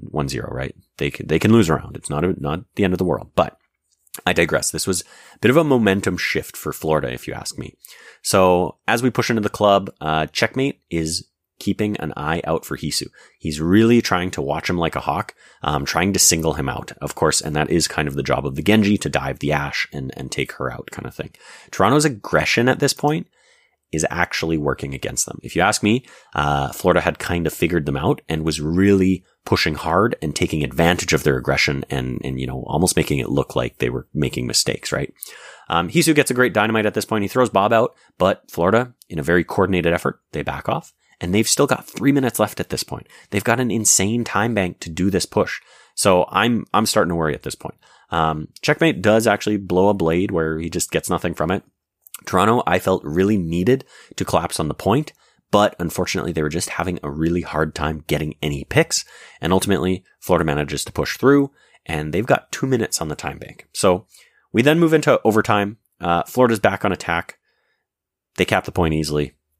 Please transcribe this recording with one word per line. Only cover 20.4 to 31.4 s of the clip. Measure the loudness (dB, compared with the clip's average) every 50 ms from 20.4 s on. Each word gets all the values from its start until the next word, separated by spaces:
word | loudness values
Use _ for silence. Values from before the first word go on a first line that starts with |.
| -6 -6 -6
her | -8 -8 -6
out | -8 -10 -14 -14
kind | -14 -14 -14
of | -14 -12
thing. | -12 -14 -14 _ -20 -20 -20 -20 -20 -20 -10
Toronto's | 0 2 4 4 4 4 4
aggression | 2 -2 -4 -6 0 0 0 2 2 2 2 2
at | 2 2 2
this | 0 -2 -2
point | 0 0 0 0 -2 -6 _ _ _ _ _ _ _ _ _ _ _ _ -8
is | -4 -4 -2 -2
actually | 0 -2 -2 -2 -2 -4 -2 -2 -2
working | 0 0 -2 -2 -4 -6 -8 -8
against | -8 -8 -8 -4 -4 -6
them. | -6 -6 -14
If | -12 -6 -2
you | 0
ask | 2 2 2 2
me, | 2 2 2 2 -2 -8 -20 -20 _ _ -4
uh, | -2 0 0 0 0 -2 -4 -4
Florida | -2 0 2 2 2
had | 2 0 -4 -4
kind | -4 -4 -2 -2 -2
of | -2 -2
figured | -2 -2 0 0 0 -2
them | -2 -4
out | -2 0 -2 -2 -2 -4
and | -6 -4 -2 -2
was | -2 -2 -2
really | -4 -2 2 2 4 4 6 4 4 2 2 0 _ _ _ _ -4
pushing | -2 0 0 0 -2 -2
hard | -4 -2 0 2 2 2 2 0 -2
and | -6 -6 -2
taking | -2 -2 -2 0 -2
advantage | -2 -2 0 2 2 2 2 0 0 -2 -2
of | 0 2
their | 2 0
aggression | 0